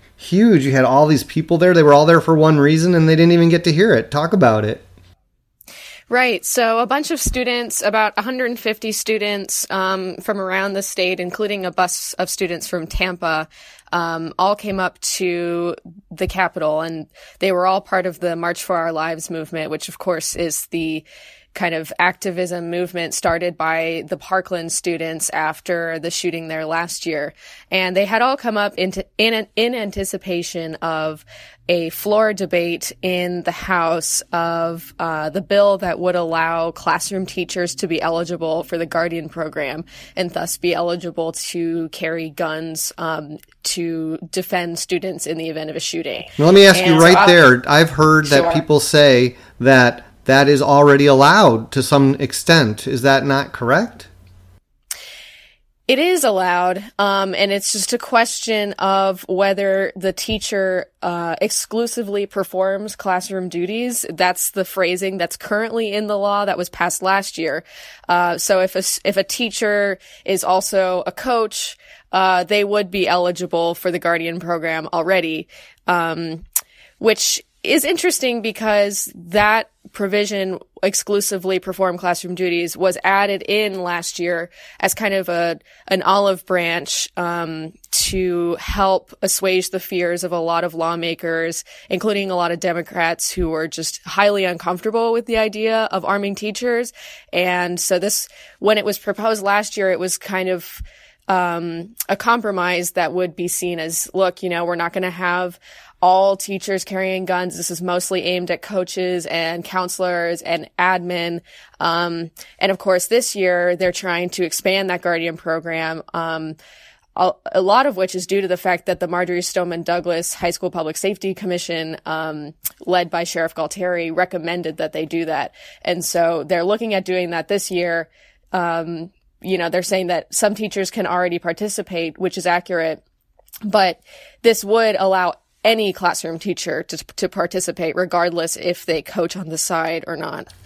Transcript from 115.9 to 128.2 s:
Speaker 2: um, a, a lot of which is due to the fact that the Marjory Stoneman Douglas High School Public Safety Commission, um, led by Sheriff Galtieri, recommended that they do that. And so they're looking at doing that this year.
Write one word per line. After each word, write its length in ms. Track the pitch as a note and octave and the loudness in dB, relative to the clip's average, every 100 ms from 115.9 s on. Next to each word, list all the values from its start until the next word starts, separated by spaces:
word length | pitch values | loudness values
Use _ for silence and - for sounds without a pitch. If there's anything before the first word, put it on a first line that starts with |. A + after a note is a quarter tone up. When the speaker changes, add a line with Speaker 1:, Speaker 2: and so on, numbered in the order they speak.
| D#3+ - E3+ | -6 -8 -6
Speaker 2:
um, 400 | E3 D#3+ D#3+ D#3 - - - _ _ - | -4 -6 -8 -12 -18 -20 -20 _ _ 0
a, 180 | F3+ - - | 0 0 -2
a 80 | - | 0
lot 240 | F#3 A3+ C#4+ | 4 4 4
of 140 | F#3 | 0
which 160 | F#3+ F#3 | -4 -4
is 120 | F3+ | -2
due 140 | G3 | -2
to 80 | F#3+ | 0
the 80 | F3+ | -2
fact 300 | F#3+ F3 - | 0 -2 -2
that 140 | F3+ | -4
the 80 | F3 | -2
Marjory 340 | F3 F3+ F3 | -2 -2 -2
Stoneman 400 | F3+ F#3+ F3+ E3+ | -2 -4 -4 -4
Douglas 500 | E3 F3 E3 E3+ E3+ | -2 -4 -2 -4 -4
High 200 | - F3 | -4 -4
School 180 | E3+ F3+ | -2 -6
Public 260 | F3 D#3 D#3+ | -4 -6 -4
Safety 380 | F#3+ G3+ G3 F#3 | -4 -4 -6 -6
Commission, 640 | G3 F3 - E3 D#3+ D#3+ - | -4 -6 -4 -6 -6 -10 -8
um, 480 | D#3+ D#3+ D3+ D3 - - _ - | -6 -6 -8 -12 -12 -14 _ 0
led 240 | F3+ E3+ | 0 2
by 140 | E3+ F3 | -4 -4
Sheriff 300 | E3+ E3 - | -4 -4 -4
Galtieri, 640 | D3+ - F3+ F3 E3 D#3+ | -8 -4 -4 -4 -4 -2
recommended 640 | F3+ F3 E3 F3+ D#3+ D#3+ | -2 -2 -6 -6 -6 -6
that 160 | D#3 D#3 | -6 -6
they 100 | D#3 | -6
do 220 | E3 E3 | -4 -4
that. 260 | D3 - _ - - | -4 -4 _ -20 -10
And 200 | - F3+ | -6 -4
so 400 | E3 F3 E3+ E3+ C#3 | -2 0 2 0 -2
they're 200 | F3 F3 | 0 0
looking 300 | G#3+ A3+ G3 | 0 0 -2
at 100 | F#3 | -2
doing 260 | F#3 F3 | -2 -2
that 180 | E3+ D#3+ | -4 -2
this 220 | G3 - | -2 -2
year. 380 | F3+ F3 E3+ D#3+ _ | -2 0 -2 -4 _